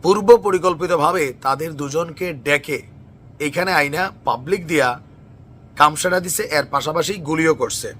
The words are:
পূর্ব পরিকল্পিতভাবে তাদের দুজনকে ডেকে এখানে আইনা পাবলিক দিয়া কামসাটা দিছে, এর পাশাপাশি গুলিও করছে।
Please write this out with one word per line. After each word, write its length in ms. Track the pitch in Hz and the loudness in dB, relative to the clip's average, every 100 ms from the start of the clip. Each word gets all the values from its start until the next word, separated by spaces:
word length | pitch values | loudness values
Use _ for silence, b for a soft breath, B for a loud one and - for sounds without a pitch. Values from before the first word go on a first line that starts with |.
পূর্ব 340 | - 208 196 233 | 2 2 8 6
পরিকল্পিতভাবে 960 | 202 185 175 165 175 175 147 180 143 120 | 6 0 0 -2 -2 2 2 0 -2 -4
তাদের 320 | 135 135 165 | -4 -4 -4
দুজনকে 580 | 147 143 147 170 147 180 | -8 -6 -4 -6 -6 -8
ডেকে 500 | 151 120 143 127 143 - - - - - - | -6 -2 -2 -2 -8 -10 -20 -20 -20 -20 -8
এখানে 320 | 151 139 185 | -6 -4 0
আইনা 400 | 175 143 151 190 - | 0 0 -2 -6 -6
পাবলিক 420 | - 120 131 196 165 | -4 -4 -2 -4 0
দিয়া 340 | 156 127 123 - - - - - - - - | 0 2 -2 -12 -20 -20 -20 -20 -20 -20 4
কামসাটা 440 | 151 151 185 180 | 4 4 0 0
দিছে, 220 | 180 160 | -2 -6
এর 220 | 214 151 131 | -2 -2 0
পাশাপাশি 440 | 139 147 160 160 | -2 -2 -2 -2
গুলিও 400 | 202 151 160 160 | -4 -4 0 2
করছে। 400 | 151 117 - 113 - | 2 0 -4 -10 -14